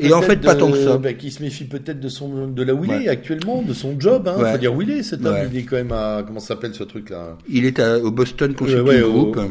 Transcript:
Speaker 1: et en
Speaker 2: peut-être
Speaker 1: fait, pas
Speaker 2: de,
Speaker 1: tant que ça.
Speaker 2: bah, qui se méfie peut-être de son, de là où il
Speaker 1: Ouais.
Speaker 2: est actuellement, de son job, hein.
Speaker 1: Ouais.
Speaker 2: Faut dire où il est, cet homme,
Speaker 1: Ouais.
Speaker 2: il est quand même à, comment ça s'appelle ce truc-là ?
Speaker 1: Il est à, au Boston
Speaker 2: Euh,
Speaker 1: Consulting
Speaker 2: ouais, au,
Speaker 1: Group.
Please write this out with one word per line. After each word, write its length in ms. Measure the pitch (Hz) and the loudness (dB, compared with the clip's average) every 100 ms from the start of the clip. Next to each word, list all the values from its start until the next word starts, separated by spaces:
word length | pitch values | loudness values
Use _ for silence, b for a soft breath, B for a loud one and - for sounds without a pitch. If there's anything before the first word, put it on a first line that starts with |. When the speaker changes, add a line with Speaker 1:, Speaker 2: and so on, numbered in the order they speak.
Speaker 1:
et 120 | 147 | 4
en 80 | 165 | 6
Speaker 2:
peut-être 100 | 185 | 6
Speaker 1:
fait, 60 | 202 | 4
pas 140 | 139 | 4
Speaker 2:
de, 60 | 147 | 4
Speaker 1:
tant 100 | 143 | 4
que 60 | 139 | 4
ça. 180 | 139 131 | 4 2
Speaker 2:
bah, 140 | 131 | 0
qui 180 | 120 143 | -6 -10
se 120 | 131 | -8
méfie 220 | 147 143 | -8 -8
peut-être 360 | 135 139 147 147 | -10 -10 -10 -8
de 80 | 135 | -8
son, 400 | - 143 135 135 | -10 -10 -8 -6
de 140 | 127 | -4
là 120 | 127 | 0
où 100 | 135 | 0
il 60 | 185 | 0
Speaker 1:
Ouais. 140 | 269 | -2
Speaker 2:
est 40 | 233 | 0
actuellement, 540 | 127 - 156 185 254 | -2 -4 -6 -2 -4
de 100 | 220 | -4
son 240 | - 135 143 | -4 -6 0
job, 260 | 160 254 185 | 2 2 2
hein. 120 | 185 | 0
Speaker 1:
Ouais. 100 | 113 | 2
Speaker 2:
Faut 60 | 113 | 2
dire 160 | 123 | 0
où 80 | 123 | 0
il 80 | 208 | -2
est, 120 | 294 | -2
cet 220 | 214 143 | -4 -2
homme, 100 | 127 | 0
Speaker 1:
Ouais. 140 | 104 98 | 0 -2
Speaker 2:
il 60 | 123 | -4
est 40 | |
quand 140 | 123 127 | -4 -4
même 160 | 123 | -2
à, 320 | 113 107 107 104 | -4 -2 -4 -6
comment 140 | 107 | -10
ça 80 | - | -8
s'appelle 260 | 104 120 | -8 -8
ce 100 | 104 | -10
truc-là ? 520 | 98 113 104 90 85 85 - | -12 -12 -12 -12 -12 -14 -4
Speaker 1:
Il 160 | 127 | 0
est 140 | 127 131 | 0 2
à, 200 | 117 117 | 2 2
au 120 | 117 | 0
Boston 400 | 113 123 - 143 | 0 -2 0 -2
Speaker 2:
Euh, 20 | |
Speaker 1:
Consulting 320 | 139 131 127 123 | 0 0 2 4
Speaker 2:
ouais, 160 | 123 | 6
au, 100 | 113 110 107 | 6 4 2
Speaker 1:
Group. 60 | 110 98 | 0 -4